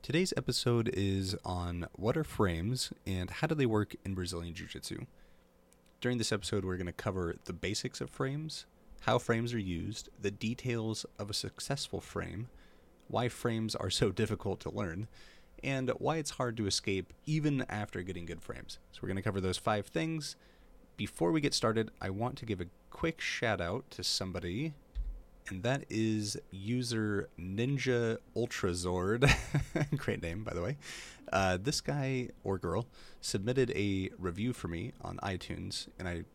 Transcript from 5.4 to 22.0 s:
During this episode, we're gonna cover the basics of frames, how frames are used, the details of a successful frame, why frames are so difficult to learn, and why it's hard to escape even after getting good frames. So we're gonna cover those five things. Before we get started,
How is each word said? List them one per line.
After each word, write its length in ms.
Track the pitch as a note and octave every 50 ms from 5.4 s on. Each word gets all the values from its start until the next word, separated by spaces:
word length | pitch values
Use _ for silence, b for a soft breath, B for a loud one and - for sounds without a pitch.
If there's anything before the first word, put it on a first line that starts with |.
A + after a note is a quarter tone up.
| b b b b - _ - _ _ - - _
During 160 | - C3 B2
this 160 | A#2+ A2 - A2+
episode, 320 | G#2 - - - G#2 F#2+
we're 140 | F#2 F#2 F2+
gonna 140 | F#2 F2 E2+
cover 440 | - - G#2+ F#2+ F#2+ F2+ E2+ E2 - -
the 80 | - F#2
basics 480 | E2+ - F2+ G#2 - - - - -
of 80 | C3 -
frames, 560 | - - C#3 C3+ C#3 D3 D#3 D#3 - - - - - - - - - - -
how 160 | - A#2+ B2
frames 340 | - - A#2 A2+ A#2 A#2+ A#2+
are 60 | A#2
used, 500 | G2+ F#2 F2 E2 E2+ G2 A2 - - - - -
the 120 | G2+ G2+
details 760 | G2+ G2+ - A2 A#2+ - - B2+ A#2+ A#2 A2 A2 A2 - - - - -
of 100 | G2+ G2+
a 60 | G2+
successful 680 | - - G2 - - - - C#3 C#3+ - - - F#2+
frame, 480 | - - - - F2 E2+ E2+ F#2 A#2+ - - B B B B B B B B B B -
why 200 | - A2 A#2+ A#2+
frames 480 | - - - A#2+ A#2 A2+ A2+ A2 -
are 140 | - - G2
so 200 | - - - G#2+
difficult 500 | F#2+ - A2 G2+ A2 F#2 - G2+ F#2+ -
to 100 | - -
learn, 380 | - G#2+ G#2 F#2 D#2+ F2+ A2 - B B B B B B B B B B -
and 280 | C#3 C#3 C3+ C3 B2 - -
why 180 | - C#3 D#3
it's 140 | E3 D#3 -
hard 260 | - - B2+ A#2+ A2+
to 100 | A#2 A2
escape 460 | G2 F#2 - - - G2 F#2+ F#2 - - - -
even 400 | - D#3 D#3 D3 D3+ D3 C3+ - -
after 320 | - G#2+ G#2+ - - -
getting 240 | F2+ F2+ F#2 F2 E2+
good 160 | E2 E2+ E2
frames. 380 | - - - - - - - - - - -
So 80 | - -
we're 60 | F#2+
gonna 120 | F#2+ G2
cover 220 | F#2 A2 F#2+ G2 F#2
those 160 | F#2 F2+ -
five 300 | - A#2 G#2+ G#2 G2 -
things. 480 | - E3 D#3+ D#3+ E3 D#3+ C#3+ - - B B B B B B B B B - - -
Before 360 | - G#2 G2 - - D#3+ F3 E3
we 100 | D#3+ C#3+
get 100 | C#3 -
started, 380 | - - A2+ A2 A2+ A2 A2 - -